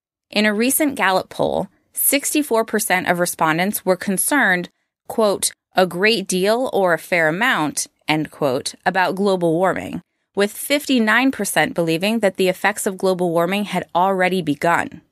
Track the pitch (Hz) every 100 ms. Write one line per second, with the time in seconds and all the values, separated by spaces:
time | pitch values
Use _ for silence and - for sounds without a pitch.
0 | _ _ _ 208 214 208 247 269 302 -
1 | 185 185 - - - 73 196 _ _ -
2 | - 277 - 302 285 226 220 214 - 185
3 | - 175 175 - 160 156 190 - 180 180
4 | - 190 - 294 220 180 175 _ _ _
5 | - - 214 95 - - _ - 185 165
6 | 208 226 190 185 190 233 262 - 185 165
7 | - 175 156 170 247 214 151 123 - _
8 | - 156 147 - 143 127 - - - 180
9 | 180 185 202 190 170 160 185 120 92 180
10 | - _ _ - 202 - - 285 - 254
11 | 220 226 269 269 202 - 151 - 165 165
12 | 196 226 202 - 185 180 165 214 220 190
13 | 190 185 180 165 170 196 196 180 - 170
14 | 190 190 180 185 160 143 165 165 - -
15 | -